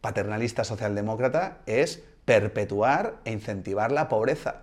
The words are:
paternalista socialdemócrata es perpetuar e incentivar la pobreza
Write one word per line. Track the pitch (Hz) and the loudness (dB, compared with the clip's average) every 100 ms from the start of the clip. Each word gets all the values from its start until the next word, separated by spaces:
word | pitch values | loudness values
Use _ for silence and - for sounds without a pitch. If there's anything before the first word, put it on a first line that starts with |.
paternalista | 110 104 101 107 117 - | -2 -2 -2 -2 -2 -2
socialdemócrata | 110 104 107 101 104 110 127 156 185 - | -4 -2 -2 -2 -2 0 2 2 -2 -8
es | - 113 165 - - - - | -2 2 2 -2 -16 -10 4
perpetuar | 113 104 110 101 101 117 151 220 - | 4 4 -2 -2 2 2 2 0 -6
e | 117 | -8
incentivar | 110 107 98 95 98 113 | -6 -6 -8 -4 -2 2
la | 143 151 | 0 2
pobreza | 113 117 156 - - | 2 2 0 -4 -8